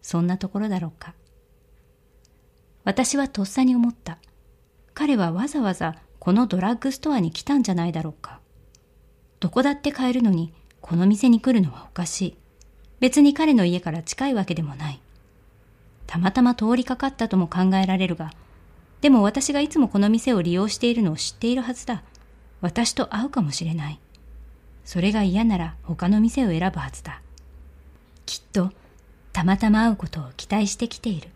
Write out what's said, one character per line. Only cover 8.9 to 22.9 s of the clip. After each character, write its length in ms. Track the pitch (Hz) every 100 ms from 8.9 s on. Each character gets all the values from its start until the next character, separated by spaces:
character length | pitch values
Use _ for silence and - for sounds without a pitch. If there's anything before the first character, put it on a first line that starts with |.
| _ _ _ _ _
ど 100 | 180
こ 140 | 233
だ 80 | 269
っ 100 | 285
て 100 | 285
買 200 | 285 254
え 20 |
る 80 | 247
の 80 | 233
に、 240 | 175 165 - - _
こ 140 | - 170
の 120 | 185
店 220 | 208 262
に 120 | 233
来 100 | 262
る 140 | 233 170
の 80 |
は 140 | - -
お 40 |
か 120 | - 175
し 160 | -
い。 160 | 180 - _ _ - - - -
別 220 | 254 254
に 120 | 285
彼 220 | 285 311 254
の 100 | 180
家 140 | 175
か 100 | 175
ら 140 | 160
近 260 | 160 - 277
い 40 | 247
わ 100 | 190
け 80 |
で 80 | 170
も 140 | 156 135
な 160 | 151
い。 100 | 135 - - _ _ _ _ _ _ - _ -
た 140 | 170
ま 120 | 180
た 120 | 220
ま 100 | 247
通 220 | 240 220 247
り 100 | 247
か 100 | 247
か 120 | 277
っ 80 | 269
た 120 | 226
と 100 | 190
も 100 | 170
考 280 | 180 185 190
え 120 | 190
ら 100 | 190
れ 100 | 185
る 80 | 165
が、 160 | 160 - - - - - - -
で 80 | 294
も 140 | 254
私 280 | 202 240 262
が 100 | 285
い 60 | 294
つ 120 | 311
も 80 | 240
こ 100 | 202
の 120 | 202
店 260 | 226 - 226
を 80 |
利 100 | 170
用 140 | 175 208
し 100 | -
て 140 | 240
い 20 |
る 80 | 233
の 100 | 196
を 40 | 156
知 180 | - -
っ 40 |
て 80 | 226
い 80 | 247
る 80 |
は 100 | 240
ず 140 | 247 -
だ。 160 | 226 - - - - - -
私 320 | 180 190 233